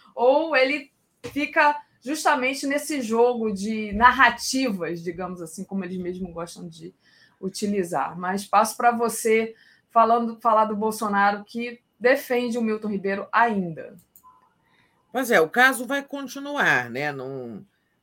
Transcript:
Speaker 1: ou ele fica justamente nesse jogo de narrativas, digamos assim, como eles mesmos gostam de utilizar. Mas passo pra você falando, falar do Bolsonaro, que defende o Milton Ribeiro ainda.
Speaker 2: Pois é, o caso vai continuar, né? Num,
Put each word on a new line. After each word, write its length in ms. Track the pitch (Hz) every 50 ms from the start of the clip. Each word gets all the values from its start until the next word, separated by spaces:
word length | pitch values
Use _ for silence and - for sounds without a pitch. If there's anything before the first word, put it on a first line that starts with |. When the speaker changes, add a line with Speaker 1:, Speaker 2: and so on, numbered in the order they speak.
| _ _
Speaker 1:
ou 440 | - - 240 254 277 302 320 320 294
ele 340 | 262 262 269 294 294 269 _ _ _ _ _ _ _ - -
fica 480 | - 277 294 294 - 330 202 196 - - - _ _ _
justamente 680 | - 247 311 302 - 339 285 262 254 262 269 269 -
nesse 340 | 269 277 285 285 - 311 277
jogo 500 | 233 214 226 226 240 247 247 233 226 214
de 400 | 196 190 196 220 220 214 214 208
narrativas, 1080 | 196 214 233 254 247 262 254 233 233 - - - 262 262 269 240 196 180 165 151 175 170
digamos 400 | 170 180 165 175 185 180 185 175
assim, 220 | 165 160 - - 190
como 200 | - 196 190 180
eles 140 | 180 185 185
mesmos 340 | 180 175 180 180 190 175
gostam 360 | 165 165 170 170 - 180 180 170
de 260 | 160 160 165 180 _ _ _ _ _ _ _ _ _ -
utilizar. 800 | 190 190 - - 214 202 208 202 175 170 170 139 139 160 160 175
Mas 280 | 180 185 196 202 202
passo 300 | - - 202 226 220 -
pra 140 | - 240 240
você 640 | 240 226 240 220 220 - - 226 220 220 220 226 - _ _ _ _ _ _ _
falando, 500 | - 233 226 220 233 240 233 226 233 220
falar 240 | - 233 220 214 214
do 120 | 214 214
Bolsonaro, 680 | 202 214 220 214 - 226 208 202 202 202 208 202 202 208
que 360 | _ - 233 240 240 233 - _ _ _ -
defende 580 | 208 247 277 277 - - 247 240 247 240 226
o 60 | 240
Milton 260 | 226 220 214 214 214 208
Ribeiro 380 | 208 190 175 196 196 202 - -
ainda. 640 | - 220 233 233 214 196 180 170 156 135 123 113 - 175 _ _ _ - _ - _ _ _ _ _ _ _ _ _ _ _ _ _ _ _ _
Speaker 2:
Pois 180 | - 247 262 220
é, 100 | 226 175
o 80 | 160 156
caso 380 | - 240 254 269 254 214 254
vai 160 | 214 277 277
continuar, 840 | 277 - 277 277 277 - - 277 277 285 294 269 196 165 143 127 123 120
né? 240 | 117 131 147 147
Num, 520 | 143 135 127 131 135 131 123 117 110 90 - _ _ _ _ _ _ _